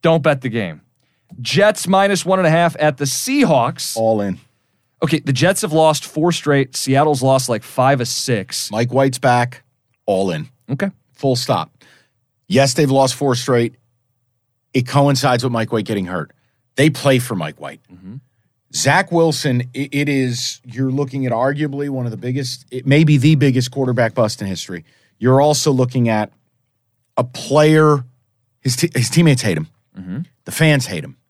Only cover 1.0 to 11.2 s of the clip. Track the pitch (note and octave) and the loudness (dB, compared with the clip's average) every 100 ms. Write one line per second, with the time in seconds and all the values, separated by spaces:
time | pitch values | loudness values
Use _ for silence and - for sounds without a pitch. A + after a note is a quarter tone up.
1 | _ _ _ - A#2 D3+ G#3 G#3 - F#3+ | _ _ _ -14 -4 2 2 2 0 2
2 | G3+ G3 F3 F#3+ E3+ D#3+ E3+ - D3+ C#3+ | 2 0 0 2 2 4 2 2 -2 0
3 | C#3+ - - C#4 A#3+ C#3+ A#2+ E3+ - A2+ | -6 -4 -2 0 2 2 0 -4 -8 -2
4 | A2+ A2 G2+ F2+ _ _ _ _ _ _ | 0 0 -2 -6 _ _ _ _ _ _
5 | D3 D3+ - B2+ E3+ G3 G3+ D#3 D#3+ D3+ | -2 -2 -2 0 0 0 -2 2 4 2
6 | - - E3+ E3 D3+ C#3 C3+ - - C3 | -4 -2 -2 -2 0 0 0 -4 -2 2
7 | D#3 C#3 C3 C3+ B2+ A2+ - - C3 C#3 | 2 2 2 2 0 -6 -6 0 2 2
8 | A#2 - - A2+ F#2+ - - G#2 A#2+ B2+ | -2 -6 -2 -4 -4 -10 -6 -4 -2 2
9 | C3+ B2 C3 B2 A#2+ B2 _ _ _ _ | 0 0 0 2 0 -6 _ _ _ _
10 | - F#2+ G2 D#2 D2+ _ - C3 G2 - | -2 0 0 -4 -8 _ -12 -6 -6 -8
11 | _ _ | _ _